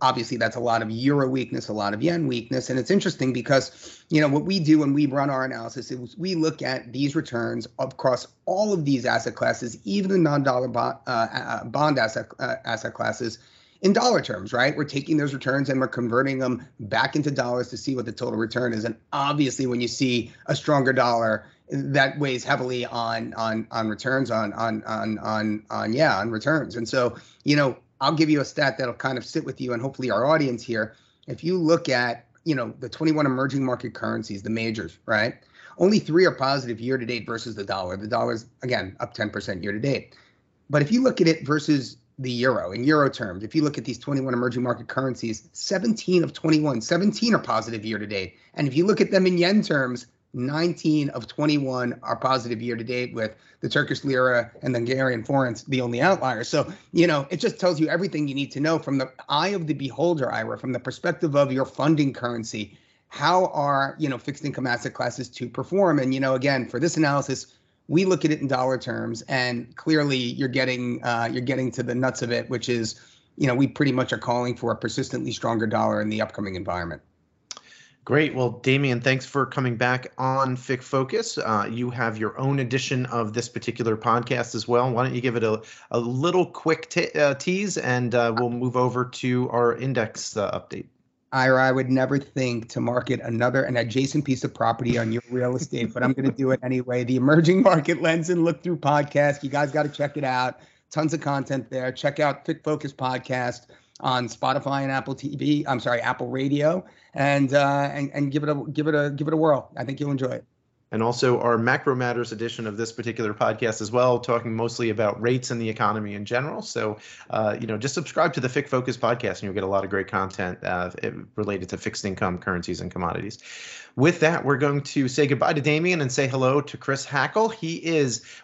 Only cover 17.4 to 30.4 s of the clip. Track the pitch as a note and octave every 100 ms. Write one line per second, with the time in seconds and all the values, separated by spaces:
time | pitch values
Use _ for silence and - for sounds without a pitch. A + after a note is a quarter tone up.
17.4 | B2 B2 A#2+ A2+ - B2+ A2+ A2 B2 A2
18.4 | A2+ B2 B2 A2+ A2+ A2 _ D3 C#3 D3
19.4 | C3+ A#2+ C3 A#2+ A#2+ B2 C3 A#2+ A2+ -
20.4 | - D3 - C#3+ C3 C3 A#2+ A#2 A#2 G#2+
21.4 | - _ - C#3+ C#3 C#3 C3+ C#3 C#3+ B2+
22.4 | - C#3+ B2+ B2+ A#2+ A#2+ A#2 A2+ A2+ -
23.4 | A2+ A2 A2 A#2 A2 G#2+ C3 C3 B2+ A2+
24.4 | G#2+ G2+ A#2 A2 G#2+ A2 G#2+ G#2+ G#2 G#2+
25.4 | G#2+ G#2+ - A2 G#2 A#2+ D#3 G2 A2 A2
26.4 | C#3+ D#3 A2 F2+ A2+ C3+ B2 A#2 - _
27.4 | - D3 C#3 A#2 _ - C3+ D#3 D#3+ D3+
28.4 | C3 - C#3+ C3 B2+ A2+ C3 B2+ B2+ D#3+
29.4 | D3+ B2+ B2+ A#2 C3 C3+ B2+ G#2 C3 D#3